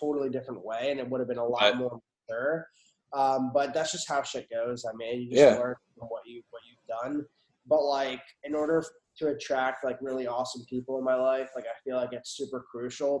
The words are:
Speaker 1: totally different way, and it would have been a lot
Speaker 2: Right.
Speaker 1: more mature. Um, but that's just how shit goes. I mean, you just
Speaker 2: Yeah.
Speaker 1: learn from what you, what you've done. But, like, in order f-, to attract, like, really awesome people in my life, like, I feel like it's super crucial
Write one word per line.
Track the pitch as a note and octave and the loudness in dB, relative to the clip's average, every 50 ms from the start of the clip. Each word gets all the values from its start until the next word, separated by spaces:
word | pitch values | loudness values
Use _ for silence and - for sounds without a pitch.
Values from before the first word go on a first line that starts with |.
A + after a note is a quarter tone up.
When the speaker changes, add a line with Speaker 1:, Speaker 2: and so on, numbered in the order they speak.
| D3+ | -2
Speaker 1:
totally | D3 C#3+ C#3+ C#3 B2+ | -2 0 0 0 -2
different | C3 C3+ - C3+ A#2 F#2 F2+ | -2 -4 -6 -8 -10 -10 -8
way, | G#2+ A2 A#2 B2+ C#3+ | -8 -6 -4 -2 -2
and | C#3+ C3+ | -2 -2
it | B2 B2 | -4 -4
would | C3 B2+ | -2 -2
have | B2 A2+ | -2 -2
been | A#2+ | -2
a | A#2+ A#2+ | -2 0
lot | A#2+ B2 G#2+ | 0 2 4
Speaker 2:
Right. | G#2 G#2 A2+ | 4 4 4
Speaker 1:
more | B2+ B2+ B2 A#2+ A#2 - _ _ _ _ | 4 0 -4 -4 -8 -14 _ _ _ _
mature. | - A2+ A#2 B2+ D3 D#3+ E3 D#3 - _ _ _ _ _ _ _ _ C#3 | -8 -6 -2 -2 0 0 -2 -4 -8 _ _ _ _ _ _ _ _ 0
Um, | C#3 C3+ C3+ C3+ C3 C3 B2+ B2 | 2 2 4 4 2 2 2 2
but | C#3+ C#3 C3+ - | 2 2 2 0
that's | D#3 D#3+ D#3 | -2 -2 -2
just | - E3+ - - | -4 -6 -4 -2
how | D3+ C#3 C3+ | -2 -2 -2
shit | - - B2+ G#2+ - | -2 -6 -8 -8 -6
goes. | A2+ A#2 A#2 B2 B2 A#2+ - | -6 -4 -4 -4 -4 -4 -6
I | A2+ A2 | -8 -8
mean, | A2+ A2+ A2+ B2 B2 | -6 -6 -6 -4 -4
you | B2 A#2+ | -4 2
just | - C3+ | 8 10
Speaker 2:
Yeah. | D3 C3 A2 | 10 10 10
Speaker 1:
learn | B2 A#2+ B2 B2 - _ _ _ | 8 4 -2 -4 -8 _ _ _
from | - A#2+ A2+ | -16 -12 -10
what | A2+ A2 A2 | -10 -10 -10
you, | A#2 A#2+ A#2 A2+ _ | -12 -16 -18 -18 _
what | A#2 A2+ - | -18 -20 -20
you've | A#2+ A#2+ _ _ | -20 -20 _ _
done. | - A2+ A2+ A#2+ C3+ D3 D3 D3 - _ _ _ _ _ _ _ | -8 -8 -6 -4 -4 -4 -6 -6 -8 _ _ _ _ _ _ _
But, | B2+ D3 D#3 C#3+ | 2 4 4 4
like, | C#3+ C#3 C#3 C#3 C3 B2+ B2 - - - _ - | 4 2 2 0 0 -2 -6 -10 -14 -20 _ -8
in | D3 D3+ | -4 -2
order | D3+ D3+ D3+ E3 D#3+ | 0 2 2 2 2
f-, | D#3+ - - _ _ _ _ | 2 -2 -8 _ _ _ _
to | - D#3 D3+ | -2 -2 0
attract, | D3 D3 - - C#3+ C3 C3 C3 C3 - - | 0 -2 -2 -2 0 2 2 0 0 -2 -4
like, | B2+ B2 - | -4 -4 -4
really | C3+ C3 C3 C3 B2+ | -4 -4 -4 -4 -2
awesome | A#2+ A#2+ B2 C3 - - B2+ A#2+ - | -2 -2 -2 -2 -4 -6 -10 -10 -8
people | B2+ B2+ B2 C3 C3 | -6 -6 -4 -4 -4
in | C3 C3 | -2 2
my | C3 C3 | 2 2
life, | B2+ B2+ C3 C3 C3 C3 - - | 4 4 2 2 2 -2 -4 -8
like, | B2+ - | -10 -8
I | - - - - | -10 -10 -10 -6
feel | C3 B2+ | -4 -2
like | B2+ B2 A#2+ B2 | -2 -2 -2 -4
it's | A#2+ - - - | -8 -10 -10 -10
super | - C#3 B2+ C3+ B2 B2 - | -8 -8 -6 -6 -8 -10 -10
crucial | - A#2+ A#2+ B2 B2 - D3+ C#3 C#3+ C3+ | -10 -8 -8 -8 -6 -2 0 0 0 0